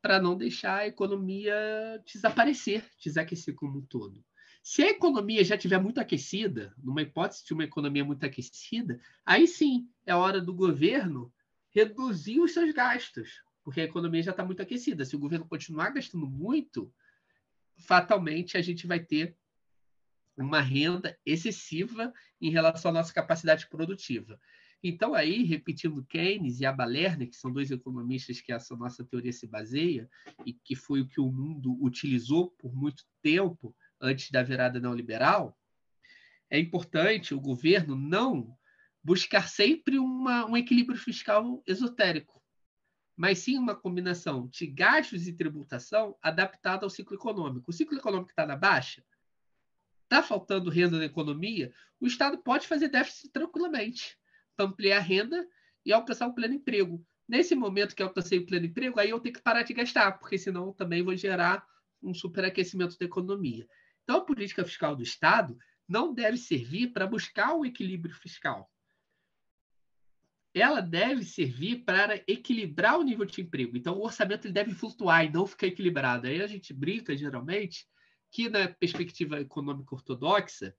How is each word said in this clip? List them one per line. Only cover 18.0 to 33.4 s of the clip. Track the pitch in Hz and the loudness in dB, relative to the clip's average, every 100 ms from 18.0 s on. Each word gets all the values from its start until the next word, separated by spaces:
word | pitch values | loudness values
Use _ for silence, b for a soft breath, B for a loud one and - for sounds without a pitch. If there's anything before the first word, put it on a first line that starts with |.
| - 208 160 156 175 190 | 6 2 2 -4 -2 -2
a | |
gente | 170 170 175 | -2 -6 -4
vai | 170 | -4
ter | 170 151 170 - _ _ _ _ _ _ _ _ _ - | -2 -2 -2 -8 _ _ _ _ _ _ _ _ _ -8
uma | 139 151 | 0 2
renda | 135 135 156 180 165 - - | 2 2 2 0 -6 -8 -2
excessiva | 160 226 196 - 160 220 220 247 b b _ | -2 -2 -6 -6 -4 -4 -4 -8 b b _
em | 160 | 0
relação | 165 160 165 170 | 4 4 4 0
à | |
nossa | 165 165 | 0 0
capacidade | - 156 165 160 156 - | -2 -2 0 4 2 2
produtiva. | 151 165 196 - 117 107 107 b b b b | -6 -6 -6 -6 -6 -8 -18 b b b b
Então, | 180 170 226 | -6 0 0
aí, | 247 156 208 | 2 2 2
repetindo | 196 156 - 139 170 147 131 | 2 0 -2 -4 -4 -4 -6
Keynes | 165 180 208 147 123 | 0 0 0 -2 -2
e | 135 | -2
Abba | 135 120 | 0 -2
Lerner, | 135 185 160 120 | 0 0 -2 -6
que | - | -8
são | 127 | -6
dois | 131 139 | -4 -4
economistas | 127 131 127 120 127 - 120 | -4 -6 -8 -4 -4 -6 -10
que | - | -8
essa | 120 - 120 | -8 -8 -10
nossa | 120 - | -10 -10
teoria | 123 123 123 | -8 -6 -6
se | 120 113 | -8 -10
baseia, | 107 110 135 170 139 110 B B B - | -10 -6 -2 0 -2 -6 B B B -12
e | |
que | 123 - 127 | -12 -8 -8
foi | - 139 | -2 0
o | 135 | 0
que | - | 0
o | 135 | 0
mundo | 131 147 151 131 127 | -2 -4 -4 -4 0
utilizou | 131 120 147 127 117 156 180 | -2 -2 0 0 2 2 2
por | - 131 127 | -4 -10 -4
muito | 147 139 _ _ | -4 -4 _ _
tempo | 151 170 | 2 4